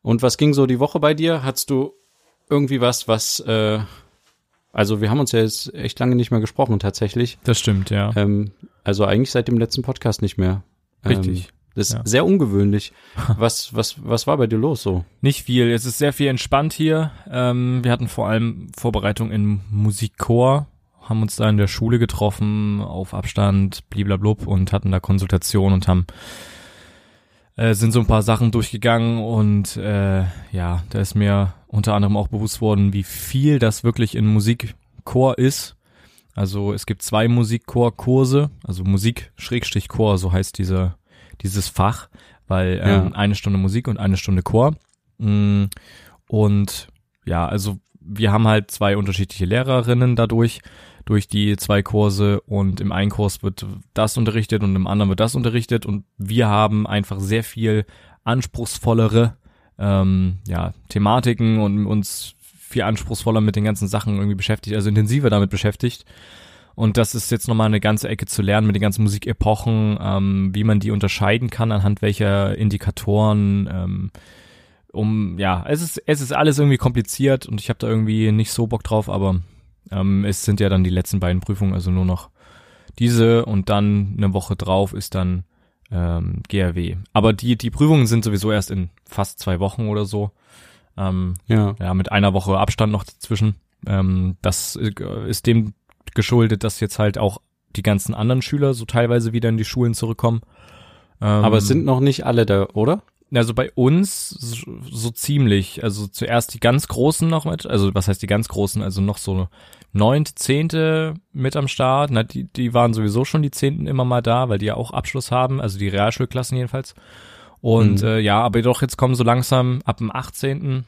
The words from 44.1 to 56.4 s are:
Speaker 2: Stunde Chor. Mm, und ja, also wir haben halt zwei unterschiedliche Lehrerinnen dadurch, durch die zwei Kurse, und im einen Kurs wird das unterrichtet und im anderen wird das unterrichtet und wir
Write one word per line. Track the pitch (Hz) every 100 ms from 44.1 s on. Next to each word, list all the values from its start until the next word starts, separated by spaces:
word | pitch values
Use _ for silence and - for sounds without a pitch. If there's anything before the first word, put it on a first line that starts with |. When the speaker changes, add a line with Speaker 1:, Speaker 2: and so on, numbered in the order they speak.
| 92
Speaker 2:
Stunde | - 92
Chor. | - 113 139 156 _ _ _ _
Mm, | 107 104 101 101 98 - - - - _ _
und | 110 107 101 101 - - _ _ _ -
ja, | 85 85
also | 104 101 95 _ _
wir | 78 101 110
haben | 107 110
halt | 107 101
zwei | - 101 101
unterschiedliche | 98 90 98 - 90
Lehrerinnen | 113 127 127 117 120 123 117
dadurch, | 113 113 117 - - - - - -
durch | 104 -
die | 104 104 101
zwei | - 104
Kurse, | 95 107 104 98 104 101
und | - 101 98 92
im | 98
einen | 95 101
Kurs | 104 104 -
wird | 98 95 101 98 -
das | - 110 -
unterrichtet | 113 110 107 110
und | 101 95
im | 90
anderen | 101 101
wird | 95
das | 117 135
unterrichtet | 120 117 113 117 -
und | 101 - -
wir | 98 113